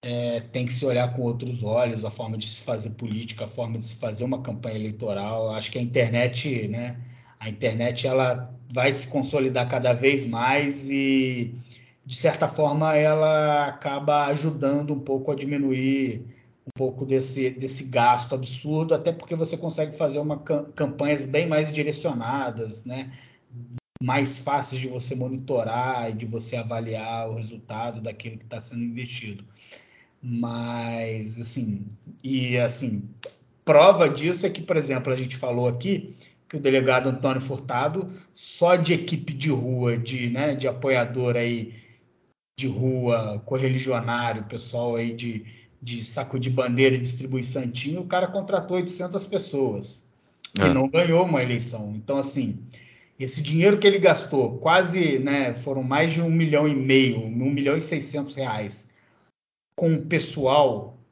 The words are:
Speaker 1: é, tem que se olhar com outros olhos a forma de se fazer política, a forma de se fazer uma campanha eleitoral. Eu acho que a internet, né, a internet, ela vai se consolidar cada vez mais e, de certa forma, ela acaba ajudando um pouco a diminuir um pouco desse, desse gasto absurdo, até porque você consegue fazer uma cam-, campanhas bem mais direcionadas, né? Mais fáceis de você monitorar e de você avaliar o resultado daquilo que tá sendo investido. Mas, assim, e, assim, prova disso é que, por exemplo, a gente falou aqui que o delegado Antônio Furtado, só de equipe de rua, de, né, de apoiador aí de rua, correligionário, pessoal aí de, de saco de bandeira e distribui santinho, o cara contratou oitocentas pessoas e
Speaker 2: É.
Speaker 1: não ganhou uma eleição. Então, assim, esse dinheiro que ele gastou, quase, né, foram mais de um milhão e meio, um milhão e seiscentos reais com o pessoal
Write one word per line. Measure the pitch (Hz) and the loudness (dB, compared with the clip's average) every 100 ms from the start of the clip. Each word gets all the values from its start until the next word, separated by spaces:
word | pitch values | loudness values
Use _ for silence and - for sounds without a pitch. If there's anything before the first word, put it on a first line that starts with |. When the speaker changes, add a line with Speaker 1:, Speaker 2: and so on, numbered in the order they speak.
Speaker 1:
é, | 123 120 120 117 | -4 -2 -2 -2
tem | - 127 | -4 -4
que | 123 | -2
se | 123 | 0
olhar | 139 120 123 127 | 2 2 2 0
com | |
outros | 120 120 123 120 | -2 -2 -4 -4
olhos | 107 113 123 110 | 0 2 2 0
a | 104 | -6
forma | - 110 110 | -8 -8 -6
de | 104 | -6
se | - | -8
fazer | - 113 113 | -6 -6 -4
política, | 110 120 107 113 - 110 | -8 -6 -6 -6 -8 -10
a | |
forma | - 117 113 | -6 -6 -4
de | |
se | 113 - | -6 -4
fazer | 120 110 | -6 -4
uma | 123 127 | -4 -4
campanha | 123 104 117 110 | -4 -8 -6 -6
eleitoral. | 107 107 110 98 101 113 110 | -6 -6 -4 -4 -4 -2 -2
Eu | |
acho | 107 107 | -4 -4
que | 127 | -4
a | |
internet, | 120 123 117 117 123 - 151 123 104 | -2 2 2 4 2 0 -2 -2 -4
né, | 110 120 123 - - - - | -6 -8 -10 -14 -18 -20 -14
a | 110 | -12
internet, | 104 123 110 120 120 139 | -2 -2 0 -2 0 0
ela | 131 127 123 - - - | 2 2 0 -6 -14 -8
vai | 127 135 | 0 2
se | 131 - | 0 -2
consolidar | 143 127 147 131 127 123 | -2 0 0 0 0 0
cada | - 139 | 0 2
vez | 120 131 139 | 4 4 4
mais | 120 117 123 139 143 139 135 | 0 0 2 2 0 -2 -2
e, | 139 135 135 131 123 120 - - - - _ - | 0 2 2 2 -2 -6 -8 -16 -20 -20 _ -10
de | |
certa | 127 160 147 151 | 0 2 2 -2
forma, | - 151 147 156 151 | 2 2 2 2 4
ela | 151 156 156 156 151 147 143 | 4 4 4 4 4 2 0
acaba | 135 147 139 147 147 143 | -2 -6 -4 2 2 2
ajudando | 147 156 135 135 143 147 | 0 0 0 0 0 0
um | 143 | -4
pouco | 127 135 135 | -2 -4 -2
a | |
diminuir | 139 135 143 139 131 131 135 131 107 - - _ _ - | -4 -2 -2 0 2 2 2 0 -4 -10 -18 _ _ -20
um | - | -4
pouco | 131 135 | -4 -2
desse, | 131 135 131 135 127 | 0 2 2 0 -2
desse | 127 135 - | -2 -6 -4
gasto | 135 123 117 123 - | -2 2 4 2 0
absurdo, | 135 127 - 147 156 160 | -4 -4 -8 -2 -2 2
até | 156 160 | 2 2
porque | 165 - | -4 -6
você | 165 160 160 | -4 -2 -4
consegue | 170 156 151 - | -6 -4 -4 0
fazer | 156 139 | -2 0
uma | 151 143 | -4 -4
cam-, | - 147 143 - | -2 -2 -2 -4
campanhas | 143 - 147 143 131 | -4 -2 0 0 0
bem | 143 170 | 0 2
mais | 151 151 | 2 0
direcionadas, | 143 147 151 170 127 113 139 127 113 113 107 | -2 -2 -2 -2 -2 -2 -2 -4 -6 -8 -8
né? | 127 127 131 - - _ _ 123 120 120 _ - | -10 -10 -10 -16 -20 _ _ -18 -14 -16 _ -6
Mais | 127 135 135 - | 0 2 2 0
fáceis | - - - 131 | 0 0 0 -4
de | 131 | -6
você | 127 - | -6 -4
monitorar | 127 127 135 - 131 110 117 127 127 117 | -4 -4 -6 -2 0 0 0 0 0 -2
e | |
de | 107 | -4
você | 113 113 - 120 | -6 -6 -4 -4
avaliar | 113 117 113 110 110 113 113 | -4 -4 -4 -6 -4 -4 -4
o | |
resultado | 110 107 110 - 107 120 113 | -6 -8 -12 -12 -6 -6 -6
daquilo | 110 110 123 113 | -10 -10 -12 -12
que | - | -12
tá | 113 | -10
sendo | - 120 | -8 -6
investido. | 117 117 123 - 113 98 - - - - - - _ _ | -6 -6 -8 -8 -10 -12 -16 -20 -20 -20 -20 -20 _ _
Mas, | 123 117 117 117 117 117 117 117 113 110 107 113 | -6 -4 -2 -4 -4 -4 -4 -4 -4 -4 -6 -4
assim, | 117 - 110 101 101 - - - | -2 0 -2 -4 -6 -14 -20 -12
e, | 131 131 127 123 | -4 -2 0 2
assim, | 120 - 127 104 - - - _ _ _ | 2 0 -2 -4 -6 -14 -18 _ _ _
prova | - 147 175 185 165 | 6 10 10 10 6
disso | 151 156 175 190 | 4 0 0 -2
é | |
que, | - | -2
por | - 165 | 0 0
exemplo, | 135 131 127 | 0 -2 -2
a | 127 | -2
gente | 127 - | -4 -6
falou | 127 120 123 | -4 0 0
aqui | 120 190 190 - - - _ _ | 0 0 -2 -2 -16 -20 _ _
que | 156 | 0
o | |
delegado | 139 135 131 127 131 | 4 4 6 4 4
Antônio | 127 139 131 | 0 0 0
Furtado, | - 135 - 123 120 165 185 - - | -2 -8 -4 0 0 -2 -6 -10 -18
só | - - - 170 180 | -12 -6 2 6 6
de | 160 | 6
equipe | 170 - 165 - | 2 2 -4 -4
de | 131 151 | -2 0
rua, | 131 120 127 123 117 | 0 0 0 2 0
de, | 117 131 120 | -2 -2 -2
né, | 123 147 | 0 0
de | 139 131 | 0 -2
apoiador | 120 135 127 117 123 123 120 | -2 2 2 2 0 0 2
aí | 117 120 107 - - - _ _ _ _ _ - | 0 -2 -4 -12 -20 -20 _ _ _ _ _ -6
de | 135 | -4
rua, | - 131 127 123 117 107 104 - | 0 0 2 2 0 0 -6 -4
correligionário, | 131 131 127 131 123 113 120 120 110 104 | -2 0 0 0 -2 0 -2 -2 -4 -6
pessoal | 117 - 120 120 117 | -10 -8 -4 -2 -2
aí | 117 | -2
de, | 117 120 107 104 - - _ | -4 -6 -8 -10 -20 -20 _
de | 120 120 | -10 -8
saco | 107 - 131 135 | -6 -6 -4 -4
de | 127 | -2
bandeira | 127 127 120 135 127 | 0 0 4 4 4
e | |
distribui | 123 - 131 131 | 0 -4 -4 -4
santinho, | 120 143 123 - 143 170 | -4 -4 -4 -6 -6 -6
o | 180 | -2
cara | 180 180 | 0 0
contratou | 196 190 196 170 180 | -2 -2 -2 0 -2
oitocentas | 180 - 180 196 | 0 -2 -4 -6
pessoas | - 190 - 143 131 101 - - - _ _ _ - - | -4 -4 -2 0 0 -2 -6 -10 -12 _ _ _ -6 2
e | |
Speaker 2:
É. | 95 | 4
Speaker 1:
não | 131 135 | 6 4
ganhou | 160 175 165 | 2 4 4
uma | 180 147 | 4 2
eleição. | 123 120 - 117 104 | 0 -2 -2 -4 -8
Então, | 107 - 139 | -8 -4 0
assim, | 135 143 117 95 - - - - _ _ | 0 0 -2 -4 -10 -20 -20 -20 _ _
esse | 131 - | -4 -2
dinheiro | 147 160 185 202 | 0 4 6 8
que | 202 | 6
ele | 196 | 8
gastou, | 185 160 - 139 117 - | 6 6 2 2 2 0
quase, | 156 180 180 180 165 135 | 4 6 6 2 2 2
né, | 135 143 131 | 2 0 0
foram | 123 143 135 | -2 -4 -4
mais | 131 139 165 | 0 2 2
de | 156 | 2
um | 170 | 2
milhão | 165 160 147 151 | 2 4 4 4
e | |
meio, | 143 131 135 127 113 | 2 6 6 6 2
um | 110 117 131 | -2 -2 0
milhão | 143 139 151 | 0 0 0
e | |
seiscentos | 160 160 131 147 135 | 0 -4 -2 -4 -6
reais | 139 131 107 104 - - - _ _ _ _ _ _ _ - | -6 -4 -4 -6 -6 -8 -14 _ _ _ _ _ _ _ -2
com | 165 | 2
o | 156 156 | 2 2
pessoal | 160 - - 131 135 123 107 101 - _ | 0 0 0 4 6 6 2 -8 -16 _